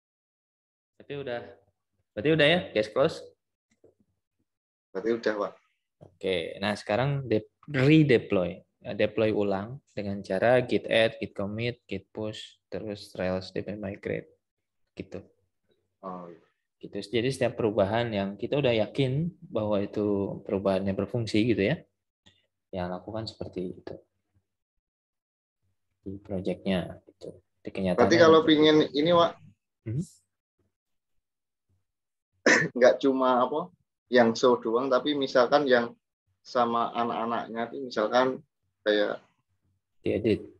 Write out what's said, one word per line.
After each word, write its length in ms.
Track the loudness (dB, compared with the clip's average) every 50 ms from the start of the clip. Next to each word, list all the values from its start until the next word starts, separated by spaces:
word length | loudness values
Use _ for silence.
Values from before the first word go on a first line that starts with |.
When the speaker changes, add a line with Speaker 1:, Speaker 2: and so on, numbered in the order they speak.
| _ _ _ _ _ _ _ _ _ _ _ _ _ _ _ _ _ _ _
Speaker 1:
Berarti 180 | -20 -14 -12 -12
udah. 260 | -10 -8 -8 -8 -8 -10 -12 -18 _ _ _ _ _ _ _ _ _ _ _
Berarti 180 | _ -2 0 2
udah 140 | 4 4 6 4
ya, 100 | 4 2 0 -2
case 180 | -2 -2 -2 0
close? 240 | 2 2 2 2 0 -6 -14 -20 _ _ _ _ _ _ _ _ _ _ _ _ _ _ _ _ _ _ _ _ _ _ _ _ _ _ _ _ _ _ _ _
Speaker 2:
Berarti 180 | -10 -4 -2 -2
udah, 200 | -2 0 -2 -4 -2 -2
Pak. 140 | -4 -6 -8 _ _ _ _ _ _ _ _ _ -20
Speaker 1:
Oke, 520 | -20 _ _ -4 -2 -2 -2 -4 -6 -8 -4
nah 120 | -4 -4
sekarang 520 | -4 -4 -4 -2 -2 0 0 0 -2 -4 -2
de-, 240 | 0 0 0 0 -4 _ _ _
redeploy. 960 | -4 0 2 6 8 8 8 8 6 4 2 2 0 -2 -2 0 -2 -6 -10 -18 _ _ _
Ya, 120 | -12 -8
deploy 380 | -2 -2 -2 -2 0 0 0 0
ulang 480 | 2 0 0 0 -2 -4 -4 -8 -12 -16 -18 _
dengan 280 | _ -8 -8 -6 -8 -8
cara 400 | -6 -6 -2 0 2 4 4 2
git 240 | 2 0 -2 -2 0
add, 320 | 2 2 4 4 2 0
git 160 | -6 -10 -10
commit, 480 | -8 -8 -8 -6 -6 -6 -6 -6 -8 -10 _
git 200 | -12 -12 -12 -12 _
push, 500 | -12 -10 -10 -10 -10 -12 -16 -20 -20 _ _ _
terus 440 | -12 -10 -10 -10 -12 -12 -14 -14 -8
Rails 380 | -6 -4 -4 -4 -4 -6 -8
D 100 | -10 -8
P 100 | -8 -8
migrate. 560 | -10 -10 -10 -10 -10 -8 -8 -8 -8 -8 -10 -14 _ _ _ _ _ _ _ _ _ _ _ _
Gitu. 300 | _ -16 -14 -14 -16 -16 -16 _ _ _ _ _ _ _ _ _ _ _ _ _ _ _ -14
Speaker 2:
Oh, 240 | -14 -12 -12 -14 -18
iya. 140 | -20 -20 _ _ _ _ _ _ _
Speaker 1:
Gitu. 220 | _ -18 -12 -12 -12
Jadi 300 | -8 -4 -2 -2 -2 -2
setiap 240 | -2 -2 -2 -2 -2
perubahan 540 | -2 -2 0 2 0 0 2 0 -2 -2 -2
yang 220 | -2 -2 -4 -4 -6
kita 220 | -8 -6 -4 -2 0
udah 160 | 2 2 2
yakin 560 | 2 0 -2 -2 -2 -2 0 -2 -2 -4 -6 -8 _
bahwa 380 | -16 -8 -6 -4 -2 0 0 -2
itu 560 | -2 -4 -4 -2 0 0 0 0 -2 -4 -6 -10 -6
perubahannya 480 | -4 -4 -2 0 0 0 0 0 -2
berfungsi 540 | -2 -2 -4 -4 -4 -4 -4 0 0 2 2
gitu 160 | 2 2 2
ya, 160 | 2 0 0 -2 -6 _ _ _ _ _ _ _ _ -20 _ _ _ _ _ _ _ _
ya 220 | -8 -8 -6 -6
lakukan 340 | -8 -10 -12 -10 -10 -10 -10
seperti 540 | -10 -12 -12 -14 -10 -10 -10 -10 -10 -10 -14
itu 160 | -16 -16 -18 -18 _ _ _ _ _ _ _ _ _ _ _ _ _ _ _ _ _ _ _ _ _ _ _ _ _ _ _ _ _ _ _ _ _ _ _ _ _ _ _ _
di 160 | _ -14 -14 -14
projectnya 800 | -10 -8 -8 -6 -4 -4 -6 -4 -2 -2 -2 -2 -4 -6 -12 -18 _
gitu. 320 | -20 _ _ -18 -18 -18 -20 _ _ _ _
Di 80 | -16 -12
kenyataannya 320 | -8 -4 -2 0 2 2
Speaker 2:
Berarti 160 | 4 4 6 6
kalau 240 | 8 8 8 6
Speaker 1:
gitu. 60 | 6 4
Speaker 2:
pingin 260 | 4 6 6 6 6 4 2 2
ini, 220 | 0 0 2 4 4
Wak, 240 | 4 2 2 -2 -8 -20 -20 _ _ _ _ _ _ _
Speaker 1:
Hmm? 160 | -6 -6 -6 -6 -8 -14 _ _ _ _ _ _ _ _ _ _ _ _ _ _ _ _ _ _ _ _ _ _ _ _ _ _ _ _ _ _ _ _ _ _ _ _ _ _ _ _ _ _ _ _ _
Speaker 2:
<coughs> 320 | _ 2 4 4 2 -2 2
nggak 220 | 4 4 6 6 4
cuma 480 | 2 2 2 2 2 2 2 2 0
apa, 240 | 0 -2 -6 -8 -8 -14 _ _ _ _ _ _ _
yang 240 | 4 4 4 4 2
show 240 | 2 4 4 4 2
doang, 320 | 0 0 0 0 0 0
tapi 240 | 0 0 0 -2 -2
misalkan 480 | -2 -4 2 2 2 4 4 4 2 4
yang 300 | 4 2 2 2 -2 -8 _ _ _ _ _ _ _ _ _
sama 480 | _ -4 -2 0 0 2 0 -2 -2 -2
anak-anaknya 800 | -4 -4 -4 -4 -4 -4 -4 -4 -4 -6 -6 -8 -8 -8 -8 -8
itu 160 | -8 -10 -12
misalkan 400 | -6 -2 -2 -2 2 2 2 2 2 -2 -6 -12 _ _ _ _ _ _ _
kayak 400 | _ 0 2 2 0 -2 -4 -8 -12 _ _ _ _ _ _ _ _ _ _ _ _ _ _ _
Speaker 1:
Diedit. 400 | -6 -4 -4 0 0 0 0 0 -2 -10 -20